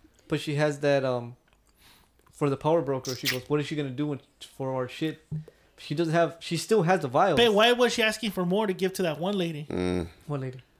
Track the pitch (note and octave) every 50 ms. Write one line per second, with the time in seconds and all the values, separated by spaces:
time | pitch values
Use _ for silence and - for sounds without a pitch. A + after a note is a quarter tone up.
0 | _ _ _ _ _ _ D#3+ D3 - D#3+ D3 C#3+ D3+ D3+ C#3+ C#3 D3+ C#3+ C#3+ C#3
1 | C3+ C3 B2 B2 A#2+ A#2+ B2 - _ _ _ _ _ _ _ _ _ - - _
2 | _ _ _ _ _ _ _ - D3+ C#3+ C3+ C3 - D3+ E3 E3+ C3+ C#3 C3+ C3
3 | B2 C3+ B2+ - - C#3 C3 B2+ - - D3 D3+ C#3+ - D#3+ D3+ C#3+ C3+ B2+ B2+
4 | D3 D3 C#3+ B2+ - _ _ _ - - - - C3+ C3 C3 C3 B2+ B2 - -
5 | D#3+ D#3 D3 - _ _ D#3 D#3 D#3 - _ _ _ _ _ - - - D3+ D3
6 | E3+ D#3+ D#3 E3+ E3+ E3 - - - - F3 D#3+ - - A3 G#3+ E3+ E3 F#3+ F#3
7 | D3+ C3 A#2+ D3 F3+ G3 D#3 A#3 A#3+ A#3 G#3 G3+ G#3+ A#3+ B3 A#3+ B3 A#3 - A#3
8 | A3 A3 G#3+ - - G#3+ F#3 F#3+ F3+ F3 F3+ G#3 A3 G3+ F#3 F#3 F#3+ F#3 F#3 -
9 | F#3+ E3 D3 C#3 E3+ G3 G3+ F#3+ F3 E3+ D#3 D3 D3+ - - F2+ F2+ F2+ F2+ F2+
10 | E2+ E2+ - - - - D3 C#3 C3 C3 B2 C3 - _ _